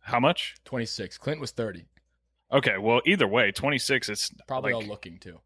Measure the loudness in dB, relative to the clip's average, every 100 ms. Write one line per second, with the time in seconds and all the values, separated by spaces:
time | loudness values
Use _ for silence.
0 | -2 2 2 0 -6 -12 -10 -6 -6 -8
1 | -10 -8 -8 -6 -8 -6 -6 -8 -20 _
2 | _ _ _ _ _ 2 4 2 4 4
3 | 4 4 4 4 2 2 -2 -2 0 -2
4 | -2 -6 -8 -10 -8 -4 -2 -4 -6 -12
5 | -14 -18 -20 -20